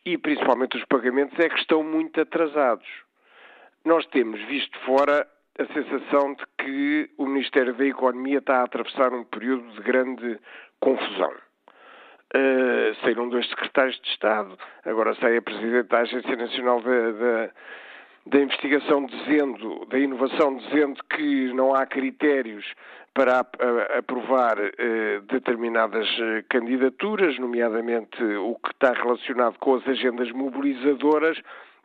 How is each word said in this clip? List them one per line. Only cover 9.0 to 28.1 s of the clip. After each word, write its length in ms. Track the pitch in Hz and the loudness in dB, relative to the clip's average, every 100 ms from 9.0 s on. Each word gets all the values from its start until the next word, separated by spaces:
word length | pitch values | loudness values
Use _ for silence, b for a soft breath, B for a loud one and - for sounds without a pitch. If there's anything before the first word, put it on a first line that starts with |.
| 127 | 0
um 120 | 123 | 0
período 500 | 113 107 120 131 117 | -8 -6 -4 -4 -6
de 80 | 104 | -6
grande 580 | 107 131 131 120 120 107 B B B _ | 0 2 0 -4 -8 -8 B B B _
confusão. 540 | 131 120 - - 78 - - _ - B B B B B - 135 | 0 0 -2 -2 -4 -4 -18 _ -20 B B B B B -2 2
Eh, 580 | 135 131 127 117 110 107 | 4 4 2 2 0 0
saíram 260 | 123 113 120 | 0 0 -2
dois 220 | 120 117 | -2 -2
secretários 500 | - - - 131 117 | -6 -2 2 2 0
de 100 | - | -6
Estado, 460 | - 107 107 98 92 B B - | -2 0 0 -2 -12 B B -4
agora 300 | 113 110 104 | 0 0 2
sai 220 | 120 117 | 2 2
a 40 | |
Presidente 460 | - 104 113 123 107 | 0 -4 0 0 2
da 120 | 117 | 0
Agência 360 | 117 127 113 123 | 0 -4 -4 -4
Nacional 460 | 117 135 123 120 | -4 -2 0 2
da, 300 | 120 123 113 | 2 0 0
da, 380 | 107 120 113 104 B B B B B B B - | 0 0 0 -2 B B B B B B B 2
da 120 | 143 | 2
Investigação, 680 | 135 - 139 139 - 143 131 | 4 0 0 0 4 2 0
dizendo, 800 | - 131 147 139 107 110 78 113 | -6 0 2 2 -4 -8 -10 -2
da 120 | 127 | 0
Inovação, 600 | 139 123 131 147 143 131 | 0 0 0 2 0 0
dizendo 440 | 107 147 143 131 - | -2 2 2 -2 -8
que 420 | - 147 135 127 | -4 -2 0 0
não 200 | 131 135 | 2 2
há 140 | 135 131 | 2 0
critérios 760 | 139 131 - 151 139 113 104 - B B B B | -2 -4 0 2 2 -2 -10 -14 B B B B
para 260 | 135 127 127 | 2 4 4
ap-, 220 | - - | 0 -2
a-, 360 | 123 120 - 127 | 0 2 0 -2
aprovar, 580 | 120 127 110 131 120 104 | -4 -6 0 2 2 2
eh, 640 | 104 - 120 113 107 101 101 | -2 -2 -2 0 -2 -4 -4
determinadas, 800 | 127 127 113 117 113 110 110 101 - | -2 0 -2 0 0 2 0 -2 -2
eh, 280 | 113 110 - | -2 -2 0
candidaturas, 880 | 127 117 127 131 - 202 208 175 127 | 0 0 2 0 0 -4 2 2 0
nomeadamente 840 | 123 120 117 113 117 117 107 | -2 0 0 0 -2 -2 -4